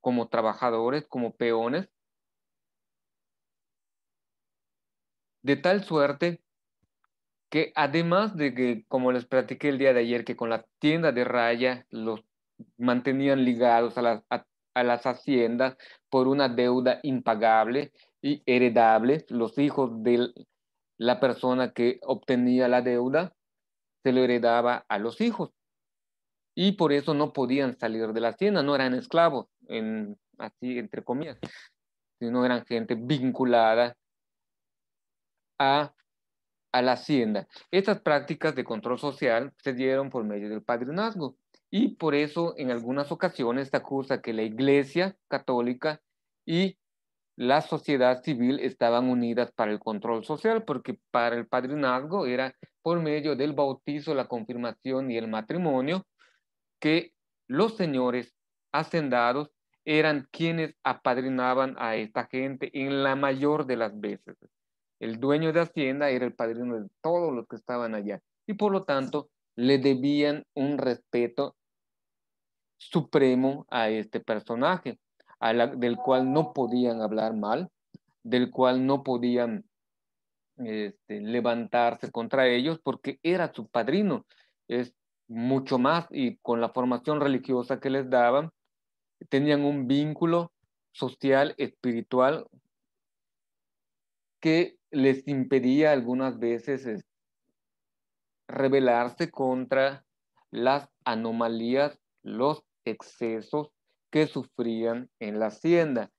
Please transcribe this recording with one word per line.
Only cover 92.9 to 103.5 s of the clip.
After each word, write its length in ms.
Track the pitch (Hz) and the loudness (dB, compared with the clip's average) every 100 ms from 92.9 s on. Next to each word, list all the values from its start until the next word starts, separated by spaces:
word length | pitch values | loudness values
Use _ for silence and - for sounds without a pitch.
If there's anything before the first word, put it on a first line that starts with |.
| _ _ _ _ _ _ _ _ _ _ _ _ _ _ _ | _ _ _ _ _ _ _ _ _ _ _ _ _ _ _
que 360 | 160 160 175 _ _ | 2 2 2 _ _
les 360 | 147 135 135 143 | 2 4 2 -2
impedía 640 | 139 131 135 123 139 156 | -2 2 2 4 4 4
algunas 460 | 143 120 127 131 117 | 4 0 -2 -2 -2
veces, 480 | 117 117 117 135 120 | -2 -2 -4 -6 -6
eh, 160 | 107 - _ _ _ _ _ _ _ _ _ _ _ _ _ - | -10 -12 _ _ _ _ _ _ _ _ _ _ _ _ _ -12
rebelarse 840 | 123 135 139 131 120 120 - 165 | -2 2 4 4 4 0 -2 -6
contra 760 | - 131 127 127 135 139 139 _ _ _ _ _ | -2 -2 -2 0 0 0 -2 _ _ _ _ _
las 380 | 117 123 143 143 _ | -2 0 0 -4 _
anomalías, 920 | - 110 113 117 117 113 113 131 147 - _ _ | -6 -4 -4 -2 -2 -2 -2 0 0 -4 _ _
los 420 | 104 107 135 151 _ _ | -12 -2 -2 -2 _ _
excesos 840 | - 110 - _ 117 110 104 | -8 -8 -14 _ -6 -6 -6